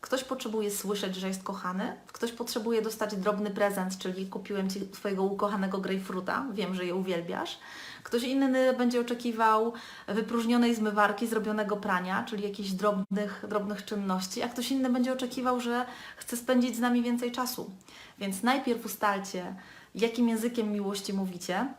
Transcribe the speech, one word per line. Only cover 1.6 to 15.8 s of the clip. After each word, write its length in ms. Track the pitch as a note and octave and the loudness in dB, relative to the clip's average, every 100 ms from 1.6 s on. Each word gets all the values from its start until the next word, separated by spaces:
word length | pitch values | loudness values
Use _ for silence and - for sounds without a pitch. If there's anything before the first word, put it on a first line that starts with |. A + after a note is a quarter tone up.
| F#3 F#3 A3+ - - | -4 -2 -4 -6 -14
ktoś 260 | - A#3 | -6 -6
potrzebuje 500 | A#3 A#3 B3 A3 A3+ | -4 -4 -2 0 2
dostać 340 | G#3+ A3 G#3+ G#3 | 0 -2 -2 0
drobny 340 | F#3+ G3+ G#3 | 0 0 0
prezent, 480 | G3 G3+ G3 F#3 F#3+ | 2 2 2 -2 -2
czyli 280 | F#3 F#3 F#3+ | -4 -4 -6
kupiłem 440 | G#3 - G3+ F#3+ | -6 -4 -2 -2
Ci 100 | G3 | -2
Twojego 420 | F#3+ - G#3 F#3+ | -8 -6 -2 2
ukochanego 560 | G3 G3 G#3 G#3 F#3+ G3 | 0 2 0 2 0 0
grejpfruta, 680 | F#3+ F#3+ F#3+ F#3+ F#3 - C4+ | 0 -2 -2 -4 0 -2 -2
wiem, 220 | G3+ F3+ | -2 -2
że 100 | F#3 | -2
je 100 | F3+ | 0
uwielbiasz. 640 | F3+ F#3+ E3+ E3+ F#3 F4 - - - - - | 0 0 -2 -2 -4 -4 -8 -14 -14 -14 -14
Ktoś 200 | - A#3+ | -2 -2
inny 500 | A#3+ C4+ C4+ C4 C4 | 2 2 4 6 6
będzie 280 | B3+ B3 A#3+ | 6 4 4
oczekiwał 720 | A#3 A#3+ A#3+ A3 A3+ A3 A3+ A#3 - - - | 0 -2 -2 2 6 6 4 -2 -12 -14 -4
wypróżnionej 680 | G3+ A3 A#3 A3+ A#3+ A#3+ | -2 0 0 4 6 6
zmywarki, 520 | A3+ G#3+ G3+ G3+ G#3 A#3 | 4 2 4 4 4 0
zrobionego 500 | A3+ G#3 G#3+ G#3 G3+ | 0 0 0 0 0
prania, 480 | G3 F#3 F3+ G3 | 2 0 2 -2
czyli 180 | A#3+ G#3+ | -2 -4
jakichś 280 | G3+ G3+ G3 | -4 -4 -4
drobnych, 720 | F#3 G#3 G3 F#3+ G3 G#3 F#3+ G#3 | 0 2 2 0 -2 -2 -6 -2
drobnych 360 | G#3 G3 G3+ | -2 -2 -6
czynności, 580 | - G#3 G3 F#3 F#3+ - | -4 -4 0 0 -2 -2
a 60 | A#3+ | -2
ktoś 220 | A#3+ A#3+ | -2 0
inny 200 | C4+ C4 | 2 4
będzie 220 | B3 B3 | 4 2
oczekiwał, 480 | C4 B3 B3 B3+ B3 | 2 -2 -2 0 0
że 260 | A#3+ A#3+ | 0 0